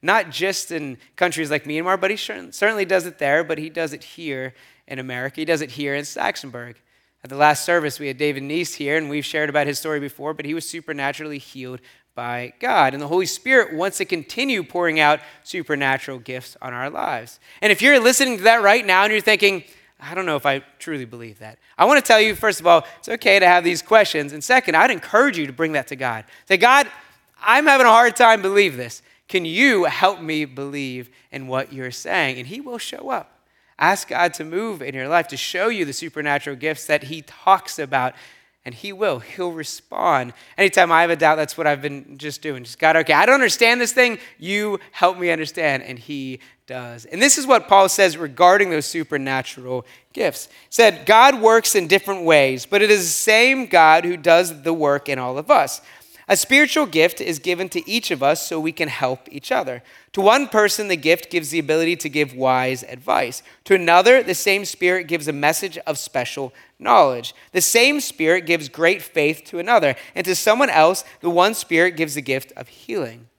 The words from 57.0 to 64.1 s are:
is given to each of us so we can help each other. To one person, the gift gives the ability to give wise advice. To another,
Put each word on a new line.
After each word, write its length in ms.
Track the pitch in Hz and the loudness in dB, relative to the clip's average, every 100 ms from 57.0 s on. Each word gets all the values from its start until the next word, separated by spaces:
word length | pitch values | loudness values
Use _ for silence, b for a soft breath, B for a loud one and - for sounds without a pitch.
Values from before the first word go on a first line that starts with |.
| 165 - | 2 2
is 200 | - 156 | -8 -6
given 280 | 160 175 185 | -4 -6 -4
to 200 | 180 165 | -8 -4
each 220 | 226 - | -6 -4
of 100 | 160 | -2
us 240 | 135 160 - | 0 -2 -4
so 140 | 165 | -6
we 100 | 156 | -6
can 180 | 151 156 | -6 -6
help 400 | 120 135 127 - | -4 -4 -6 -10
each 180 | 139 - | -18 -4
other. 320 | - 147 123 _ b b | -4 -4 -10 _ b b
To 80 | - | 0
one 260 | 196 254 269 | 4 4 2
person, 400 | 214 208 - 208 | 2 2 0 -4
the 100 | 175 | -2
gift 320 | 156 170 - | 0 0 0
gives 220 | 175 147 | -6 -4
the 80 | 160 | -6
ability 380 | 147 156 165 170 | -2 -2 0 -4
to 120 | 156 | -6
give 260 | 147 143 | -4 -4
wise 500 | 127 131 127 127 131 | -2 0 0 -2 -6
advice. 580 | - 127 - - 123 - b b | -10 -14 -2 0 0 -6 b b
To 100 | - | 0
another, 480 | 190 170 170 196 | 0 6 6 8